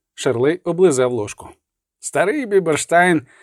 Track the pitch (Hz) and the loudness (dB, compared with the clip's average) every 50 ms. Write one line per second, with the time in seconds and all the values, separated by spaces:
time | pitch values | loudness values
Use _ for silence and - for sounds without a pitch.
0 | _ _ _ - - 143 123 117 127 147 165 - - 175 165 165 190 180 139 127 | _ _ _ -6 -4 -2 -2 0 0 0 0 -2 -4 -6 0 2 2 2 4 2
1 | 127 127 123 113 104 101 - - - - - _ _ _ _ _ _ _ _ _ | 0 0 0 -4 -6 -8 -10 -16 -20 -20 -20 _ _ _ _ _ _ _ _ _
2 | - - - 135 165 196 277 302 262 208 202 196 180 160 151 143 - - 165 170 | -16 -6 -4 -2 -2 0 -2 -4 -4 0 0 0 0 0 -2 -2 -2 0 2 2
3 | 180 180 175 147 123 - _ _ | 4 4 2 0 -2 -6 _ _